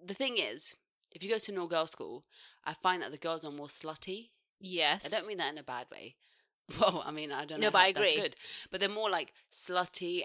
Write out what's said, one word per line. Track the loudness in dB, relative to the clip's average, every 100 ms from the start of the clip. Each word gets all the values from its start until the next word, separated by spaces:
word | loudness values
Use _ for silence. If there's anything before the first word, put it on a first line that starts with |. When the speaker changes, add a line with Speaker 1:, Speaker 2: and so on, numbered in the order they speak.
Speaker 1:
The | -8
thing | -2 0 0
is, | 0 -2 -4 -6 _ _ -20
if | -10
you | -2
go | -2
to | -2
an | -4
all-girls | 0 0 0
school, | -4 -10 -12 _ -20 -20 -12
I | -10
find | 0 2 2
that | -2
the | -6
girls | -4 -4 -6
are |
more | -8 -4
slutty. | -2 -2 -8 -8 -8 -12 _ _ _
Speaker 2:
Yes. | -6 2 4 4 2
Speaker 1:
I |
don't | 0 0
mean | -2
that | -2
in | -4
a |
bad | -8 -8 -8
way. | -14 -16 -18
<laughs> | _ _ _ _ -8 2
Well, | 4 4
I | -4
mean, | -6 -6
I | -6 -4
don't | 2
Speaker 2:
No, | 4
Speaker 1:
know |
Speaker 2:
but | 8
I | 8
Speaker 1:
if | 6
that's | 4
Speaker 2:
agree. | 4
Speaker 1:
good. | 2 -4 -10 -10 -6
But | 0
they're | 0
more, | 0 0
like, | 0 -2 -10 -14
slutty | -12 -2 0 0 -2 -2 -2